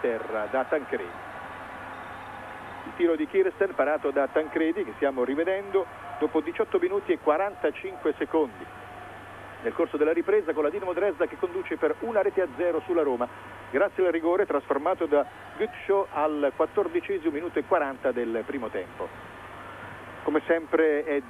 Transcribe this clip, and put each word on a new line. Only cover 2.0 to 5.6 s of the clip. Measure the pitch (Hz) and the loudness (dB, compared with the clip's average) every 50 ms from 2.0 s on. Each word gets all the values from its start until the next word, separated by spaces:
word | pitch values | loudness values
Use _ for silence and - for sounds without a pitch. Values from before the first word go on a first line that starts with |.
| - - - - - - - - - - - - - - - - - | -12 -12 -12 -12 -12 -12 -12 -12 -12 -12 -12 -12 -12 -12 -12 -12 -12
Il | - - | -8 -2
tiro | - 175 170 165 | 2 4 4 4
di | 151 156 | 2 0
Kirsten | - - 190 190 - - - 196 190 170 | 0 4 4 4 4 2 0 0 2 2
parato | - 135 143 156 147 - 143 | 2 2 4 2 2 0 2
da | 135 143 139 131 | 2 2 2 2
Tancredi, | - 156 156 151 - 165 160 160 165 208 | 2 0 0 2 2 2 2 2 2 0
che | 180 120 101 | -2 -4 -2
stiamo | - 147 139 127 127 123 | 0 0 0 2 2 0
rivedendo, | 127 139 151 170 180 190 196 | 2 2 0 2 0 0 -2